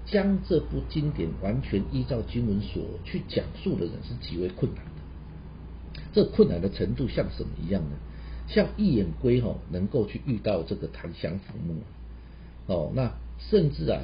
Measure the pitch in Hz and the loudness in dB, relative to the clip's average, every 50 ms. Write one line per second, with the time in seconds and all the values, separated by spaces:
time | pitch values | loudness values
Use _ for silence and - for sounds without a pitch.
0 | - - - 202 190 196 196 185 - - 180 147 147 - 151 135 127 - - 156 | -2 2 2 4 4 4 4 2 2 4 2 2 4 2 -2 -4 -4 -2 0 0
1 | 147 151 156 - 82 80 - 65 - 98 113 131 139 - - 98 196 - 139 131 | 0 2 0 0 -2 -2 -2 -2 0 0 0 0 0 2 2 2 2 2 0 0
2 | 123 123 131 113 101 - - 120 120 110 98 101 98 - - 82 - - - - | 0 0 0 -2 -2 0 0 0 2 2 2 2 0 -2 -2 -4 -4 -4 -6 -8
3 | - - - - - - - - - - - - - 196 131 92 87 85 - - | -6 -4 -4 -4 -4 -2 -2 -2 -2 -2 -4 -4 -2 0 0 0 0 -2 -4 -6
4 | - - - 123 - - - - 180 - - - 143 - - - - - - - | -8 -8 -8 -8 -6 -6 -4 -2 -2 -2 0 0 -2 -2 -2 -4 -10 -10 -12 -12
5 | - - - - - - - - - - - - - - - - - - - - | -12 -12 -12 -12 -12 -12 -12 -12 -12 -12 -12 -12 -12 -12 -12 -12 -12 -10 -10 -10
6 | - - - 208 - - - - 214 - 92 85 90 101 - - 95 95 120 131 | -10 2 6 6 6 8 8 6 6 6 6 2 0 0 0 0 0 0 2 0
7 | 135 104 - 160 131 - - - 110 - - - - - 98 - 78 71 71 - | 0 0 0 0 0 0 -2 -4 -4 -6 -4 -6 -2 0 0 0 0 -2 -4 -8
8 | - - - - - - - - - - - 214 190 - - - 214 185 135 104 | -8 -10 -12 -12 -10 -10 -10 -8 -8 2 4 4 4 4 2 2 4 6 6 6
9 | 92 85 - - - 123 120 127 117 90 65 - - - 82 87 95 98 - 127 | 4 2 0 2 4 6 6 6 4 2 0 -4 -4 -4 -2 0 0 2 2 2
10 | 104 - - 117 - 143 117 101 - 110 101 85 80 - 101 - - - - - | 2 2 -2 -4 -2 -2 -2 0 2 2 2 2 0 -2 -4 -4 -4 -6 -6 -8
11 | - 85 87 - - 80 87 98 - - 104 110 151 85 80 76 - - - - | -10 -10 -6 -4 -4 -4 -4 -4 -6 -8 -8 -6 -4 -4 -4 -6 -6 -10 -14 -14
12 | - - - - - - - - - - - - - - 95 85 76 - 104 127 | -14 -14 -14 -14 -16 -16 -16 -16 -16 -16 -16 -10 -4 -2 0 0 0 0 0 0
13 | 127 113 - - - - - - - - 214 202 160 143 - 165 160 127 101 - | 0 0 -2 -6 -8 -10 -10 -10 0 4 6 6 6 4 2 0 0 0 0 0